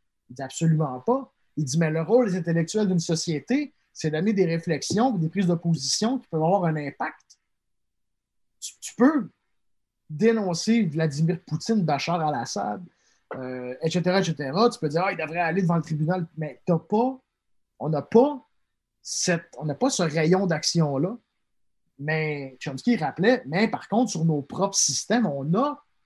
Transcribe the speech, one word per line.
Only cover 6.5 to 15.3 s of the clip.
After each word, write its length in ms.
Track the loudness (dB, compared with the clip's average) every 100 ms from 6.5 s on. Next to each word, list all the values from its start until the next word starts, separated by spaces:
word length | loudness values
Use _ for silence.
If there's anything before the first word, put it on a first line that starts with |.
| 2
un 120 | 2 -2
impact. » 600 | -4 -6 -8 -8 _ _ _ _ _ _ _ _ _ _ _ _ _ _
Tu, 120 | -16 -14
tu 160 | -12 2
peux 340 | 4 4 -2 -12 _ _ _ _ _ _ -12
dénoncer 720 | 2 2 4 0 -2 2 2
Vladimir 560 | 2 0 -2 2 0 0 -6
Poutine, 380 | -6 0 0
Bachar 360 | 2 0 -2 -2 -2
al-Assad, 580 | -2 -4 -6 -6 -6 -12 _ _ _ -14 -10
euh, 400 | -8 -8 -10 -6
et 80 | -2
cetera, 300 | 0 2 2
et 40 |
cetera. 460 | 0 -2 -2 2 2
Tu 100 | 2
peux 100 | -2
dire, « 140 | 0 0
Ah, 60 |
il 60 | -2
devrait 220 | -4